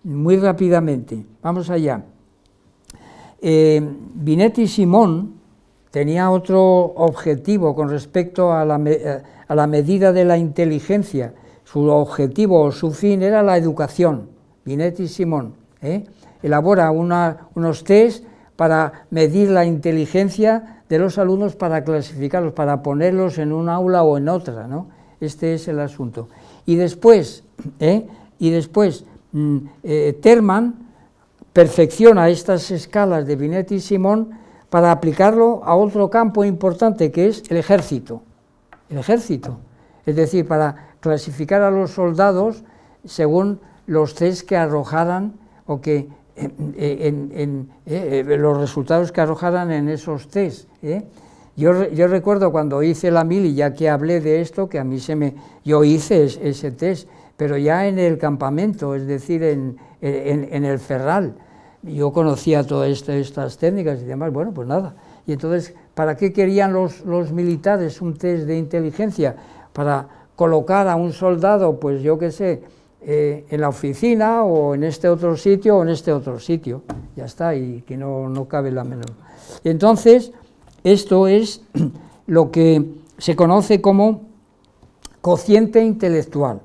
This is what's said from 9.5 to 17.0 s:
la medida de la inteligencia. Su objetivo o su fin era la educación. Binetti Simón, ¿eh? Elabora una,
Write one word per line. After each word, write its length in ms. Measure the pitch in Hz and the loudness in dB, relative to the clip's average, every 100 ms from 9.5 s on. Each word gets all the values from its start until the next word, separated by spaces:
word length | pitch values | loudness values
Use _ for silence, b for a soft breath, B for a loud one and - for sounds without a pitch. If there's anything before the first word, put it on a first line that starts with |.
la 120 | 151 147 | 0 2
medida 460 | 151 147 190 190 | 2 2 4 4
de 120 | 180 | 4
la 140 | 180 170 | 4 2
inteligencia. 960 | 170 143 170 151 - 202 202 135 117 b b b | 0 0 0 -2 -2 -2 -2 -6 -8 b b b
Su 220 | _ 147 147 | _ -2 2
objetivo 720 | 147 147 - 135 131 214 175 | 2 2 -2 -2 0 4 4
o 100 | 147 | 4
su 200 | 135 160 | 0 -6
fin 300 | 147 202 196 | -2 0 0
era 200 | 190 214 | 2 2
la 140 | 202 180 | 2 2
educación. 720 | 165 156 147 - 170 131 104 _ _ _ | 0 -2 -6 0 0 0 -10 _ _ _
Binetti 440 | - 139 170 175 175 | -8 -4 -4 -4 -10
Simón, 460 | - 170 151 113 - _ _ | -4 -4 -2 -6 -16 _ _
¿eh? 220 | 139 190 208 b b b | -8 -8 -8 b b b
Elabora 480 | 147 147 165 196 160 | 0 0 4 4 4
una, 580 | 156 | 2